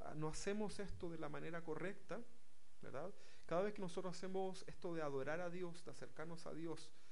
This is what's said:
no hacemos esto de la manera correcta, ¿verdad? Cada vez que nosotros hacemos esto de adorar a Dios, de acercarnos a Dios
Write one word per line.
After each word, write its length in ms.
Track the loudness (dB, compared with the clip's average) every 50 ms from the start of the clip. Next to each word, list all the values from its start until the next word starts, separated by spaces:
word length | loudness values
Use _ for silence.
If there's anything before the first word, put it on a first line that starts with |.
| -2 -2 0
no 120 | 0 0 0
hacemos 500 | 0 0 0 2 2 2 2 2 0 0
esto 300 | 0 0 0 0 0 -2
de 100 | 0 0
la 120 | 0 0
manera 340 | 0 0 0 0 0 0 0
correcta, 560 | 0 0 2 0 0 0 -2 -2 -2 0 0 0 0 -2 -2 -2 -2 -2 -2 -2 -2 -2 -2
¿verdad? 320 | -2 -2 0 0 0 0 -2 -2 -2 -2 -2 -2 0
Cada 160 | 2 4 4
vez 100 | 4 4
que 80 | 2 0
nosotros 340 | 0 0 0 0 0 0 0
hacemos 480 | 0 0 2 2 2 2 2 2 0 -2
esto 280 | -2 -2 -2 0 0 0
de 60 | 2
adorar 400 | 2 2 2 2 2 2 2 2
a 80 | 0 0
Dios, 340 | 0 0 0 0 0 -2
de 100 | -2 -2
acercarnos 520 | -2 -2 -2 -2 -2 -2 -2 -2 -2 -2 -2
a 80 | -2
Dios 400 | -2 0 0 0 0 0 -2 -2 -2 -2 -2 -2